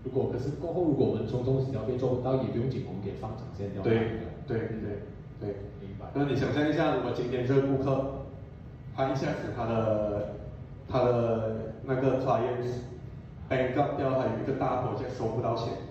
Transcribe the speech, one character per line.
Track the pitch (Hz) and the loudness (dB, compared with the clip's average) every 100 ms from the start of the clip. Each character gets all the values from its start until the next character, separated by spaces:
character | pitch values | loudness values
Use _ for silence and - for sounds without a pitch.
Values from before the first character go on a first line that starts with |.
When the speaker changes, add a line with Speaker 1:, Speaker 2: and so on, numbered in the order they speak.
Speaker 1:
如 | 123 | -2
果， | 127 120 | 0 0
可 | - | -2
是 | 135 - | -4 -4
过 | 170 | -4
后， | 170 170 | 0 2
如 | |
果 | 135 120 | 4 4
我 | |
们 | - - | 2 0
冲 | 127 127 | 0 2
动 | 135 | 2
型 | 131 | 2
消 | - | -2
费 | - 123 | -2 0
做 | 127 123 | 2 2
不 | |
到， | 127 135 | 2 2
也 | 107 | 2
不 | 113 | 0
用 | 131 | 0
紧， | 110 92 | -2 -4
我 | |
们 | 92 | -6
可 | 110 | -6
以 | - | -6
放 | 113 - | -8 -8
长 | - - | -10 -6
线 | 101 | -6
钓 | - | -2
大 | 120 | 4
鱼。 | 113 110 113 - - - | 4 4 -2 -6 -10 -2
Speaker 2:
对， | 117 | -2
对， | 107 110 | 0 -4
对， | 101 104 - - - - | -4 -6 -8 -12 -14 -8
对。 | 104 101 101 - | -6 -6 -8 -10
Speaker 1:
明 | - - | -10 -10
白。 | - 139 | -6 0
Speaker 2:
那 | |
你 | 143 123 | 2 2
想 | - | 2
象 | 143 151 | 2 2
一 | |
下， | 151 151 135 | 4 4 2
如 | |
果 | - | 0
今 | - 123 | -2 0
天 | 127 123 | 0 4
这 | |
个 | 135 139 | 6 6
顾 | 135 | 2
客， | 135 135 135 - - - - - - - - - | 2 2 0 -4 -8 -12 -14 -14 -14 -14 -10 -2
他 | 135 | 0
一 | - | 2
下 | 170 | 0
子 | - 110 117 | -2 -4 -4
他 | 117 | 0
的， | 113 110 107 104 104 104 - - - - - - | 2 4 2 2 0 -4 -6 -10 -12 -12 -14 -2
他 | 127 | 2
的 | 123 120 117 113 107 - - - 135 | 4 4 4 2 0 -2 -6 -8 -2
那 | 131 | 2
个 | 135 127 - | 4 4 4
clients | 117 123 120 123 123 - - - - - - - | 2 2 0 -2 -4 -6 -10 -12 -12 -14 -14 -2
bankrupt | 135 127 151 143 - | 2 2 4 2 2
掉， | 135 | 2
还 | 131 120 | 2 2
有 | 110 | 0
一 | - | 0
个 | 131 | 0
大 | 135 127 | 2 2
project | 107 104 - - | 0 -2 -4 -2
收 | 113 117 | -2 0
不 | |
到 | - - | 0 0
钱 | - - - | -2 -4 -8